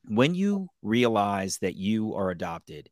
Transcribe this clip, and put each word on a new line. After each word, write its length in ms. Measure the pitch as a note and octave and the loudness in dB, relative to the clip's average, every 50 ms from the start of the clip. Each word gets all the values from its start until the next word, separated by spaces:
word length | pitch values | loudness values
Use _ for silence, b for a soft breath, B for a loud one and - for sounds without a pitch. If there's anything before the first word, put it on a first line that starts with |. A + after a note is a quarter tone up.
| _ | _
when 280 | - G#2+ A2 C3 D3+ F3+ | 0 2 4 4 4 2
you 340 | F3 G3 G3+ G3+ G3+ F#3+ F3+ _ _ - | 0 0 0 0 -2 -4 -8 _ _ -2
realize 720 | G#2 A2 A#2+ B2 A#2 A2+ G#2 G2+ G#2 G2+ G2 F#2+ F#2+ - | 0 4 4 4 4 4 2 2 2 0 -2 -2 -4 -4
that 180 | - - F#2 - | -2 -2 -4 -2
you 380 | - F#2+ G2+ A2 A2 A2 G#2+ - | -2 -2 0 0 0 0 -2 -2
are 160 | F#2+ G2 F#2 | -2 -2 -2
adopted 600 | F2+ D#2+ F2+ E2+ E2 E2 _ - D#2+ D2 C#2 _ | -2 -4 -6 -6 -8 -10 _ -14 -16 -16 -16 _